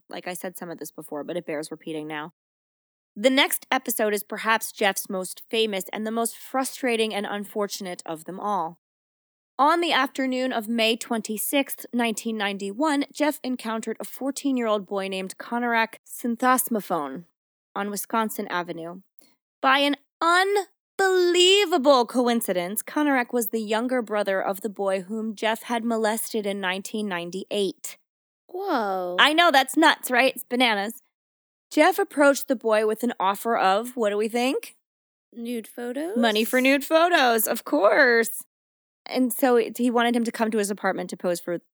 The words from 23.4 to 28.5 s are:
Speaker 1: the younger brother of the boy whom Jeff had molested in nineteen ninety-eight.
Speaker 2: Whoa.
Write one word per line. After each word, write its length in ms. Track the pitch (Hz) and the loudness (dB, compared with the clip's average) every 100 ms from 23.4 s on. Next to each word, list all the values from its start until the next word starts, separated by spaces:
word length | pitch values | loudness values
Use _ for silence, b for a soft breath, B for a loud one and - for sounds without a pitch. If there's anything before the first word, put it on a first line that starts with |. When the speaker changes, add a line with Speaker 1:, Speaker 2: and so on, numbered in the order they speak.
| 214 | -2
Speaker 1:
the 100 | 226 | -4
younger 400 | 208 214 240 254 | -2 -2 0 -2
brother 400 | 202 208 208 190 | -2 -2 0 0
of 220 | - 190 | -2 -4
the 80 | 226 | -6
boy 320 | 190 196 190 | -4 -2 -2
whom 320 | 180 220 220 | -4 -6 -6
Jeff 300 | 202 220 226 | -2 -2 -2
had 200 | - 240 | -4 -4
molested 640 | 226 226 214 220 - 226 202 | -2 0 0 -2 -4 -4 -4
in 160 | 202 | -4
nineteen 460 | 190 190 196 214 208 | -4 -4 -6 -6 -4
ninety-eight. 880 | 175 175 185 - 208 196 - - - _ _ _ _ | -4 -6 -8 -6 -2 -2 -4 -14 -18 _ _ _ _
Speaker 2:
Whoa. 680 | _ | _